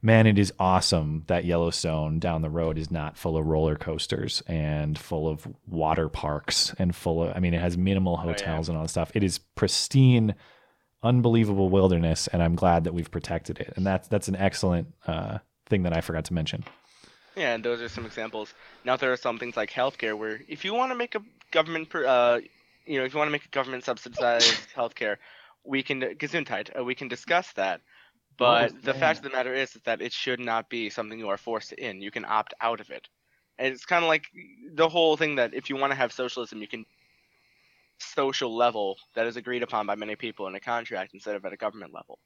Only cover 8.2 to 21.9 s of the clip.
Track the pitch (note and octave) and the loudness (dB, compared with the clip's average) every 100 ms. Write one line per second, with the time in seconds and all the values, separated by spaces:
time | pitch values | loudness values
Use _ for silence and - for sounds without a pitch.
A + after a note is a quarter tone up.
8.2 | E2+ E2 F2 D#2+ E2 D#2+ D#2 - D#2+ A2+ | -2 -4 -2 -4 -2 -4 -2 -2 -2 0
9.2 | G2 - _ - G2 - - C3+ C3 B2 | 0 0 _ -2 0 0 2 6 8 8
10.2 | A2 A2+ - _ _ _ _ _ A#2 B2 | 4 -2 -10 _ _ _ _ _ 2 4
11.2 | A#2+ A#2 G#2+ G2 F#2+ F#2+ F#2+ F2+ E2 D#2+ | 6 6 4 4 4 6 6 6 4 2
12.2 | - F2 E2+ E2+ F2+ E2+ E2 F2 D#2+ E2+ | 0 2 2 4 4 4 2 -4 -6 -8
13.2 | - E2+ - F2+ - - F#2+ F#2 - G#2 | -4 -6 -4 -8 -8 -2 0 0 0 -2
14.2 | - F#2+ G2 - F#2+ F2 E2 - - E2 | -2 0 0 2 0 0 -2 -10 -6 -6
15.2 | G#2 G#2 _ _ _ G#2 F2 E2 - D#2+ | -6 -8 _ _ _ 0 2 0 -2 -4
16.2 | D#2 F2 D#2 D#3 - - _ _ - _ | -2 -2 -2 -6 -12 -20 _ _ -20 _
17.2 | _ - D3 A#2 A#2 A#2+ A#2 G#2 A#2 A2 | _ -4 -2 0 -2 -4 -6 -10 -12 -10
18.2 | A2 A2 G#2 - - - B2 B2+ C3+ B2+ | -8 -8 -10 -16 -20 -10 -2 0 0 0
19.2 | B2+ A#2 A#2+ A#2 G#2+ - C3 - A2+ G#2+ | -2 -4 -6 -4 -4 -2 -2 -2 -4 -4
20.2 | A2 A2 - D3+ F#3+ A3+ B3+ B3 A#3+ A3 | -6 -8 -12 -8 -4 -2 -2 -2 -6 -6
21.2 | G#3 _ _ D#3+ D#3+ D#3+ D#3+ | -12 _ _ 0 0 -2 -6